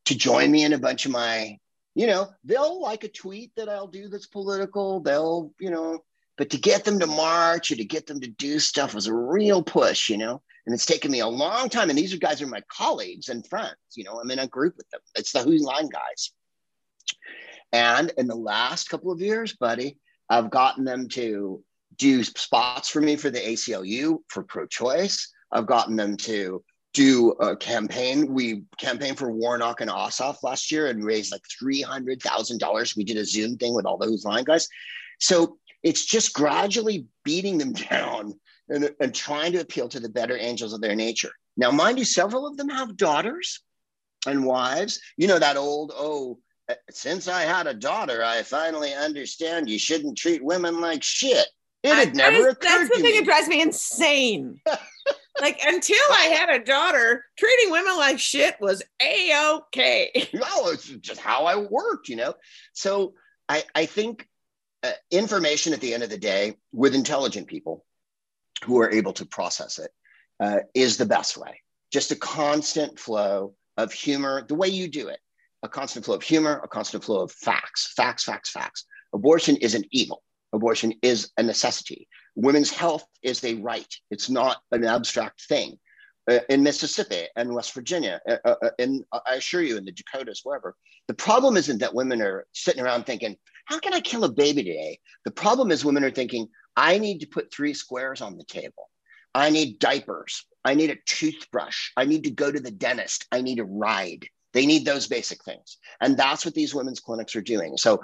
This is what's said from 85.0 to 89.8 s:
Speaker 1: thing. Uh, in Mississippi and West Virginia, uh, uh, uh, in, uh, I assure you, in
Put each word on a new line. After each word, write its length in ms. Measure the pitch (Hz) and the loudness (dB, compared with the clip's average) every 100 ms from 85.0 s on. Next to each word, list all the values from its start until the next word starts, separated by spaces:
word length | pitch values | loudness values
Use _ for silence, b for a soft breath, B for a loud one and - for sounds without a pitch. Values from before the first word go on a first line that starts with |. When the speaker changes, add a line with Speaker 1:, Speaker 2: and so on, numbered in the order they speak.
| 117 120 107 _ - | -2 -4 -6 _ -2
Speaker 1:
thing. 300 | 143 98 - b b b b - | -2 -2 -10 b b b b 2
Uh, 100 | 120 - | 2 4
in 140 | 139 | 4
Mississippi 640 | 147 139 151 - - 90 82 117 | 4 4 -4 -4 -4 -4 -6 -6
and 180 | 123 | -4
West 200 | 120 - | -4 -8
Virginia, 460 | 131 123 175 113 85 - | -10 -6 -4 -2 -4 -2
uh, 100 | 117 120 | 0 2
uh, 100 | 117 | 2
uh, 60 | 117 - | 0 0
in, 260 | 123 135 - | -2 -2 -4
uh, 80 | 117 123 | -8 -4
I 100 | 131 | -4
assure 260 | - 180 | -2 -2
you, 160 | 156 | -2
in 80 | 107 | -4